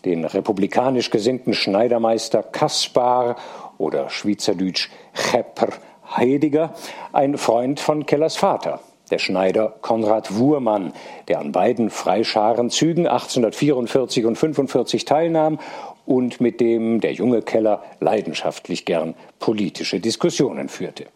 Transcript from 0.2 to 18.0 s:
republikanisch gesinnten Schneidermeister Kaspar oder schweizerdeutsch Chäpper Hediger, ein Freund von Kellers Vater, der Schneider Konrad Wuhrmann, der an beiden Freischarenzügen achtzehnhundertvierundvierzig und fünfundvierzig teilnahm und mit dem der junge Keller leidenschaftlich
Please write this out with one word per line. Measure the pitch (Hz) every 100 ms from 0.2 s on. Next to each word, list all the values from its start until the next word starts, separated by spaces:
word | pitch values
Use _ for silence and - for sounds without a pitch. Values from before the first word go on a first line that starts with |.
republikanisch | 80 98 - 98 101 - 127 127 -
gesinnten | 117 107 127 -
Schneidermeister | 101 - 98 120 117 113 113 - 113
Kaspar | - - 151 - - - 123 123 120 120 - - - _
oder | 76 71 69
schweizerdeutsch | - 104 101 - 90 92 - - - -
Chäpper | - 104 123 - - 113 - - - -
Hediger, | 123 123 139 151 147 165 - - - -
ein | 143 139 143
Freund | - 117 127 143
von | - 151 139
Kellers | 147 156 -
Vater, | 196 135 80 - - _ -
der | 85
Schneider | - 92 95 101 110 -
Konrad | - 113 107 110 - 101
Wuhrmann, | 135 147 117 104 87 - - - -
der | 80
an | 73
beiden | 90 104 117 107
Freischarenzügen | - - 98 113 110 107 117 120 - 156 170 160
achtzehnhundertvierundvierzig | 123 - 131 113 - 143 127 117 135 120 131 113
und | 113
fünfundvierzig | 160 139 135 131 113 113 -
teilnahm | 147 170 165 156 156 - - - - -
und | 127 123 -
mit | 120 -
dem | 117 117 113 113
der | 78
junge | 69 117 117
Keller | - 113 110 104 -
leidenschaftlich | -